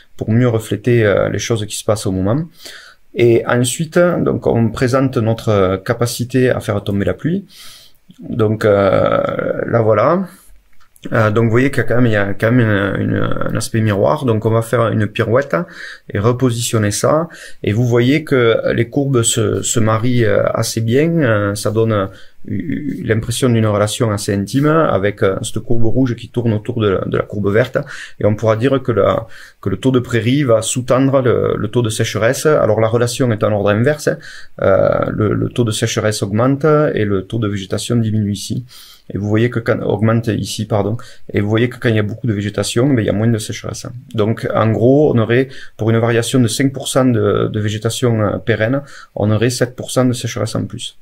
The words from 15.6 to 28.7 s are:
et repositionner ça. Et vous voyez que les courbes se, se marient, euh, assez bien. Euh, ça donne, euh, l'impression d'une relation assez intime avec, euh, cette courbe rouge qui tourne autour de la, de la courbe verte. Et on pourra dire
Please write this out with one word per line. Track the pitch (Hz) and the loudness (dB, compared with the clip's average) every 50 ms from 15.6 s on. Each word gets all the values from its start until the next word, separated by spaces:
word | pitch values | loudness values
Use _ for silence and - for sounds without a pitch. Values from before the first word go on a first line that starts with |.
| - - - - - - - - _ - - | -4 -6 -10 -16 -16 -16 -18 -18 _ -8 -4
et | 101 | 0
repositionner | 98 120 123 123 131 127 117 120 120 - - 110 104 101 | 0 0 2 2 0 0 0 0 -4 -2 0 0 0 0
ça. | 104 - - 127 143 156 170 165 - - - - - - - | 0 0 0 0 2 0 -2 -4 -8 -16 -16 -16 -12 -6 -4
Et | - 101 | -2 0
vous | 113 123 | 0 2
voyez | 120 117 120 120 127 143 156 156 | 2 2 2 4 2 2 0 0
que | - 143 127 120 113 110 - - - - | 0 0 2 4 4 2 2 0 0 0
les | 117 117 - | 0 -2 -2
courbes | - 143 139 139 135 120 110 | -2 -2 0 0 2 2 2
se, | 104 - 117 110 101 104 98 98 | 2 0 0 0 0 -2 -2 -2
se | - - 120 | -2 0 2
marient, | 107 107 110 110 110 127 123 120 113 | 2 2 2 0 0 0 2 2 2
euh, | 104 101 104 113 - - | 2 2 2 0 0 -2
assez | - 113 - - 113 | -2 -4 -2 -2 -2
bien. | 113 113 117 139 156 170 170 170 | -2 0 2 2 2 2 2 2
Euh, | 147 117 110 104 104 101 101 | 2 2 2 2 0 -2 -2
ça | 101 - 107 | -2 -4 -2
donne, | 104 113 113 113 110 | 0 0 0 2 2
euh, | 101 95 101 - - - - - - - - | 0 -2 -4 -6 -12 -20 -18 -16 -14 -10 -6
l'impression | 101 98 - - - - - - - - - 110 110 110 - - 117 - 143 123 | -6 -6 -4 -4 -6 -6 -6 -6 -8 -6 -2 -2 -2 -2 -2 -4 -4 0 0 2
d'une | 117 113 110 | 2 2 2
relation | 107 104 101 104 104 - - 123 113 | 2 2 2 0 0 0 -2 -2 0
assez | 104 101 - - 101 | -2 -2 -2 -2 -2
intime | 101 98 95 - 135 143 | -2 -2 -2 0 0 2
avec, | 151 156 165 160 - - 95 95 104 101 - 110 | 2 4 2 2 2 2 0 0 0 0 0 0
euh, | 95 95 - - | 0 0 0 -4
cette | - - - | -6 -6 -6
courbe | - - 120 117 113 | 0 2 4 6 6
rouge | 110 117 127 135 127 113 | 6 6 4 2 2 0
qui | - - - | -4 -8 -8
tourne | - 120 110 117 107 | -4 -2 0 0 0
autour | 107 107 - - 117 | 0 -2 -4 -4 0
de | 107 101 | 0 2
la, | 92 - - | 0 0 -2
de | - - | -2 -2
la | - - | -2 -2
courbe | - - 104 101 98 98 | -4 -4 -4 -2 0 2
verte. | 110 127 - - 131 139 - - - - - - - | 2 2 0 -2 -6 -6 -6 -12 -16 -16 -14 -6 -2
Et | - | 0
on | 104 107 | 0 0
pourra | - - 110 110 | 2 2 0 2
dire | 110 120 135 | 2 2 2